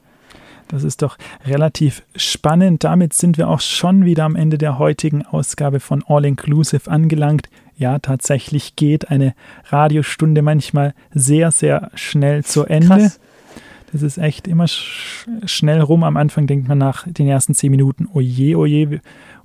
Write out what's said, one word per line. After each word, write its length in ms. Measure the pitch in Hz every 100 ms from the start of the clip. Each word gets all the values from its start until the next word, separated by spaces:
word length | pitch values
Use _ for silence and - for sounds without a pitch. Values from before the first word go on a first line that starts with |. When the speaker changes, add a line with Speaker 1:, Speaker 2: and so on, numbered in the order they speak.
| _ _ _ - - - -
Speaker 1:
Das 160 | 143
ist 200 | 147 -
doch 140 | 143 - - - 131
relativ 560 | 143 156 - 147 - - -
spannend. 680 | - - 151 170 190 160
Damit 300 | 156 175 170
sind 240 | - 175 156
wir 120 | 165
auch 100 | 160
schon 440 | - - 175 190
wieder 200 | 180 160
am 120 | 156 165
Ende 220 | 156 151
der 220 | 151 131
heutigen 440 | 151 151 160 147
Ausgabe 560 | 139 156 123 - 147 139
von 240 | - 143 -
All 180 | 147 143
Inclusive 640 | 139 - 147 156 143 -
angelangt. 600 | 151 160 156 147 151 - _ _ -
Ja, 220 | 127 139
tatsächlich 760 | - 135 - 139 - 151 - -
geht 360 | 151 151 -
eine 240 | 139 135 - - - -
Radiostunde 760 | 143 151 151 143 - 156 151
manchmal 540 | 151 151 - 147 143 - _
sehr, 380 | 147 127 151 165
sehr 400 | 151 147 143 -
schnell 500 | - - 147 143 147
zu 220 | - 151 143
Ende. 220 | 156 170
Speaker 2:
Krass. 320 | 196 208 - _ _ _ - - - -
Speaker 1:
Das 80 | 147
ist 160 | 147 156
echt 300 | 151 - -
immer 180 | 165 170
sch-, 640 | - - - - - - 226 185
schnell 360 | - 151 160
rum. 220 | 147 165
Am 140 | 160 147
Anfang 300 | 147 - 139
denkt 200 | 143 127
man 120 | 143
nach 260 | 135 127 -
den 200 | 165 143
ersten 260 | 135 -
zehn 160 | 151 139
Minuten, 380 | 135 135 - -
"Oh 80 | 147
je, 360 | 127 123 139 165
oh 100 | 151
je", 360 | 147 151 147 - - - -